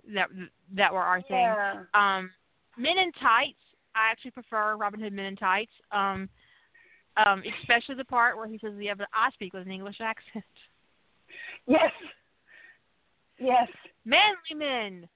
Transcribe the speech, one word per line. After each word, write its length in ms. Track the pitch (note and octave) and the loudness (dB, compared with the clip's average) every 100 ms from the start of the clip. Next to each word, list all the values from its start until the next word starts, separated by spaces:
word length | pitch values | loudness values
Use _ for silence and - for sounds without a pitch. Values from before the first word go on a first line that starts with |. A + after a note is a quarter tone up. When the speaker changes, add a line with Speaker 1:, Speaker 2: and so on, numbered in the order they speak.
| - G3+ | -8 -4
Speaker 1:
that, 120 | F3+ F#3 F3 _ - G3 | -4 -4 -14 _ -10 2
that 160 | F#3+ | 2
were 100 | F#3 | 2
our 200 | F3 F3+ | 0 0
thing. 120 | F3+ | 0
Speaker 2:
Yeah. 500 | F#3+ F3+ G#3+ G3+ G3+ F3+ | 2 2 2 -2 -6 0
Speaker 1:
Um, 380 | G#3 G3+ F#3+ F#3 _ _ _ _ - | 2 4 2 -6 _ _ _ _ -6
Men 220 | C#4 F#4 | 0 2
in 140 | F4+ | 0
Tights, 480 | - C4+ A3+ C#4+ - _ _ _ | 2 4 4 2 -8 _ _ _
I 160 | A3 A3 | 0 0
actually 220 | A3 B3 | 0 -8
prefer 440 | B3 - A3 G#3+ G#3+ | -16 -6 -2 0 -2
Robin 240 | G#3 A3 | -4 -4
Hood 140 | G#3+ | -8
Men 120 | G3 G3 | -6 -8
in 100 | G3 | -4
Tights, 340 | G3 G3 A#3 _ - | 0 0 -2 _ -6
um, 360 | G#3 G3 F#3+ F#3+ _ _ _ _ _ _ _ _ - | -2 0 -2 -8 _ _ _ _ _ _ _ _ 4
um, 200 | G#3 F#3+ G#3+ G#3+ | 4 4 -2 -8
especially 320 | - A#3 - | 2 2 2
the 120 | C4 C4 | -10 -2
part 320 | B3 A#3 G3+ | 2 2 0
where 100 | A3 | -10
he 100 | A3 | -10
says, 140 | G#3+ G3+ | -10 -8
"Yeah, 160 | G#3 G3 | -8 -6
but 100 | G3+ | -4
I 160 | A3 B3 | 0 -2
speak 200 | - F#3 | -2 -12
with 140 | F#3+ F#3 | -10 -12
an 40 | |
English 260 | F#3+ G3 G#3 | -10 -12 -8
accent." 420 | A3+ A3 - A3 - _ _ _ _ _ _ _ _ - - - - | -8 -8 -12 -16 -16 _ _ _ _ _ _ _ _ -18 -16 -10 2
Speaker 2:
Yes. 240 | D4+ E5 - F4 - _ _ _ - - _ _ _ _ _ _ - | 4 4 0 -18 -20 _ _ _ -20 -20 _ _ _ _ _ _ -4
Yes. 300 | B3+ B3 A#3 - - _ | 2 4 2 -4 -20 _
Speaker 1:
Manly 520 | A3 D4+ G#4 F#4 E4 D4+ | 0 4 4 2 -10 -8
men. 520 | D4 B3 G#3 F3+ E3+ | -4 -4 -6 -10 -20